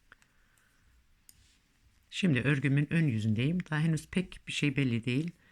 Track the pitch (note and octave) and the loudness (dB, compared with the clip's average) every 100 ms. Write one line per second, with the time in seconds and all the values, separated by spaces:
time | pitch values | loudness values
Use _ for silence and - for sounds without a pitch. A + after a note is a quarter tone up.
0 | _ - _ _ _ _ _ _ _ _ | _ -20 _ _ _ _ _ _ _ _
1 | _ _ - _ _ _ _ _ _ _ | _ _ -20 _ _ _ _ _ _ _
2 | _ - F#3+ B2 B2+ D3 C#3 C#3 D3+ E3 | _ -2 2 2 2 0 2 2 2 2
3 | D3+ A2 A2 A2 C3+ F3+ - D3+ D#3+ D#3 | 2 2 0 0 0 -2 -4 -2 0 -2
4 | - F#3 F3+ - - - D3 C#3+ C3+ A#2 | -2 -4 -4 -12 -10 -2 0 0 0 0
5 | B2 B2 E3+ - _ | -2 -2 -4 -10 _